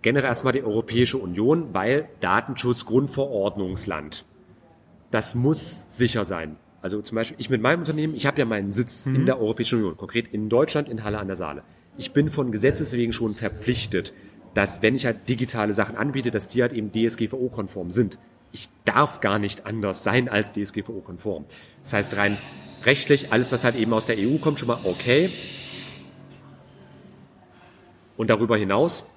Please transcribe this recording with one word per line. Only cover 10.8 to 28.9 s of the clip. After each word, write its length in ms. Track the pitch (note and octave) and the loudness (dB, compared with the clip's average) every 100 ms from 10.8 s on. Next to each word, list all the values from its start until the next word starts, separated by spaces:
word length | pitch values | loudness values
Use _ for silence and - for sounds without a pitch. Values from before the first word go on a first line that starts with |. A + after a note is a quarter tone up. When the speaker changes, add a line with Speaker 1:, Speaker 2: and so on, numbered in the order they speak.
| D3 | -4
Speaker 1:
in 140 | A2+ | -6
Halle 160 | G#2+ G#2 | -4 -4
an 80 | G2 | -4
der 80 | |
Saale. 300 | F#2 E2 C#2+ - - _ - | -6 -6 -8 -14 -20 _ -14
Ich 160 | B2 | -2
bin 160 | D3+ D3+ | 2 2
von 240 | D3+ C3 | 0 -2
Gesetzes 400 | G#2+ B2 - G#2 | 2 2 2 -2
wegen 200 | A#2+ A#2 | 0 -2
schon 220 | A#2 A2+ | 0 -4
verpflichtet, 800 | G#2 A2 - - A#2+ - F#2+ - - - - - | -2 -6 -4 -2 0 0 -2 -4 -12 -20 -20 -4
dass, 280 | - G2 - | 0 0 4
wenn 120 | A2 | 2
ich 100 | B2+ | 4
halt 240 | B2+ A2+ - | 0 -4 -2
digitale 440 | B2 B2 A#2 G#2+ | -2 -2 0 0
Sachen 240 | G2+ G2+ A2 | 2 0 0
anbiete, 340 | C3 C3+ A#2+ | -2 0 -2
dass 160 | G#2+ - | -2 -2
die 160 | B2 | 0
halt 100 | A#2+ | 0
eben 200 | A#2+ G#2+ | 0 -4
D 120 | A2 | 0
S 120 | A2+ A2+ | 0 0
G 100 | A2 | -4
V 120 | C3 | -2
O-konform 520 | B2+ - G2 G2+ F2 | -4 -4 -8 -8 -4
sind. 300 | F#2 A2 - - _ _ | 0 0 -2 -20 _ _
Ich 160 | - - _ | -16 -16 _
darf 360 | - G#3 D3 - | 0 4 2 2
gar 200 | G#2+ G2+ | 0 2
nicht 260 | G2+ - G2 | 0 -4 -8
anders 380 | A2 G#2 F#2 | -4 -2 -2
sein 240 | G#2+ A#2 B2 | 2 2 2
als 240 | G#2+ G#2 | 0 0
D 100 | - | -2
S 100 | G2+ | -4
G 120 | - | -6
V 80 | G2 | -8
O-konform. 520 | G#2+ - F2 G#2+ E2+ C#2+ - - - | -10 -12 -8 -6 -6 -8 -20 -20 -16
Das 120 | - | -4
heißt, 220 | G#2 G2+ G2+ | -2 -2 0
rein 220 | G2+ G#2 - - - - | 0 0 -8 -18 -18 0
rechtlich, 480 | A#2 C#3 - C#3 - | 4 4 6 4 6
alles, 180 | A2 B2 | 2 2
was 140 | A#2+ | 2
halt 100 | B2 | 2
eben 180 | A#2+ A2 | 2 2
aus 140 | A2+ A2 | 2 2
der 120 | A2+ | 0
E 80 | G2+ | 2
U 120 | D3+ | 2
kommt, 220 | D3+ D3 | 2 0
schon 80 | A#2+ | -2
mal 100 | A#2 | 0
okay. 460 | F#2+ F2 B2 C3+ F3+ - - - - - - - - - - - - - - - - - - - - - - - - - - - - - | 0 -2 4 4 4 -2 -12 -14 -14 -14 -14 -16 -20 -20 -20 -20 -20 -20 -20 -20 -20 -20 -20 -20 -20 -20 -20 -20 -20 -20 -20 -20 -20 -6
Und 140 | A2 | 2
darüber 260 | A2 A2+ A2 | 2 4 2
hinaus 480 | G2 G2 E3 | 4 2 2